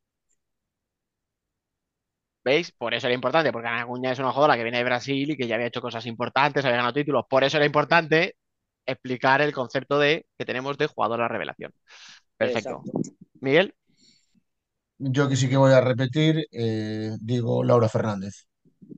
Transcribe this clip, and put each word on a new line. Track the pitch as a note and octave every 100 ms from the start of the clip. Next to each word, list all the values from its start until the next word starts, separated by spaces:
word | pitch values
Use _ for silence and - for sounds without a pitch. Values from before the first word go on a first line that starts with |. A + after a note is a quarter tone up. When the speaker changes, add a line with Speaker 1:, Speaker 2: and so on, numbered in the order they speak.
| _ _ _ _ _ _ _ _ _ _ _ _ _ _ _ _ _ _ _ _ _ _ _ _
Speaker 1:
¿Veis? | B2+ D3 F3
Por | - A#2
eso | A#2 B2
era |
importante, | B2 B2 D#3 D3
porque | A#2 A#2
Ana | A#2
Acuña | A#2+ B2 C3
es | B2+
una | C3
jugadora | C3 D3+ B2
que |
viene | A#2 A#2+
de |
Brasil | B2 B2 B2+ C#3 C#3+
y | C#3
que | A#2+
ya | A2+
había | A#2+
hecho | B2
cosas | A#2+ A2+ A#2
importantes, | A2+ A#2 C3 C#3+ C#3+ C3+
había | A#2+
ganado | A#2+
títulos. | B2+ D3 C3+ -
Por | C3
eso | C3+ D3+
era | D3
importante | D3 C#3 E3+ D#3 D#3 F#3+ - _ _ _ _ -
explicar | C3 B2+ B2 C3+ C3+
el | D3
concepto | C#3+ A#2+ C#3 B2 C#3+
de, | C#3+ E3 - -
que | A#2
tenemos | A#2+ C3+ C#3
de | D3+
jugadora | - A2 A#2 A#2
revelación. | A2+ D2 - - _ _ - - - _ -
Perfecto. | B2+ B2 B2+ - -
Speaker 2:
Exacto. | - - - - -
Speaker 1:
Miguel. | C3 D3+ G3+ - _ _ _ _ _ _ _ _ _ _ _ - C3+ B2+
Speaker 3:
Yo | C#3
que | C3
sí | C3
que | C3+
voy | C3+
a | C3
repetir, | B2 B2 B2+ C#3 D#3 D#3+ -
eh, | - A#2 A2 G#2+ G#2+ A2 A2
digo | A2 B2 A#2 B2
Laura | B2 A#2+ A2
Fernández. | - - G2+ G2 - _ _ _ _ -